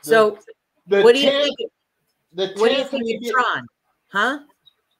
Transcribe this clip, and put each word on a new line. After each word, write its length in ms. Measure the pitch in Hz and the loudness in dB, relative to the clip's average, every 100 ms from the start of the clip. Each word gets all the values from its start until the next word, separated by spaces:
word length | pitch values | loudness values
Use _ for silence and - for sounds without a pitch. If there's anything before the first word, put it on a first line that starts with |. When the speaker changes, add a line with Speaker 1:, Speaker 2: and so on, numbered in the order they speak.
Speaker 1:
the, 60 | - | 0
Speaker 2:
So, 300 | 220 214 208 - - _ _ 175 | 2 2 -2 -16 -20 _ _ -2
Speaker 1:
the 140 | 196 | 4
Speaker 2:
what 120 | 226 | 6
do 60 | 262 | 4
you 120 | 277 | 2
Speaker 1:
tin-, 100 | 277 | 0
Speaker 2:
think? 300 | 285 - - _ _ _ _ _ _ | -2 -6 -12 _ _ _ _ _ _
Speaker 1:
the 140 | 175 190 196 | -8 -6 0
Speaker 2:
What 140 | 233 | 0
do 60 | 269 | 0
you 80 | |
Speaker 1:
tin 40 | 254 | -4
Speaker 2:
think 160 | 269 | -6
Speaker 1:
thing 140 | 226 - | -6 -8
Speaker 2:
of 60 | |
Speaker 1:
you 100 | 233 | -4
Speaker 2:
Tron? 340 | 254 226 147 123 _ _ _ _ | -2 -2 -4 -10 _ _ _ _
Huh? 320 | 196 233 285 294 _ _ _ _ _ | -4 -4 -4 -12 _ _ _ _ _